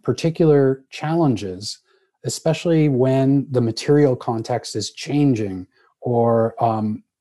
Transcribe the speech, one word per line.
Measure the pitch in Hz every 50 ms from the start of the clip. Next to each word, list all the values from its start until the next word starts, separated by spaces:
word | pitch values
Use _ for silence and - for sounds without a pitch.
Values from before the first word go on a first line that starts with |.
particular | - - - - - 165 160 - 170 156 147 143 135 131 135 135 _ _
challenges, | - - 156 151 165 170 160 139 117 95 101 95 90 95 110 - - - _ _ _ _ _ _ _ _ -
especially | 131 - - - 165 151 - - 175 165 156 151 147
when | 131 120 131 131 135 135 135 135 143 139 123 -
the | 127 123
material | 120 113 113 - - 147 147 147 143 131 123
context | 120 - 123 117 117 113 - 120 117 - - -
is | 107 101 -
changing, | - - - 143 139 147 147 139 123 107 107 95 95 92 92 - _ _ _ _ _ _
or, | - 127 120 117 117 117 117 113 113 113 - - 120
um, | 117 110 107 110 107 107 - - _ _ _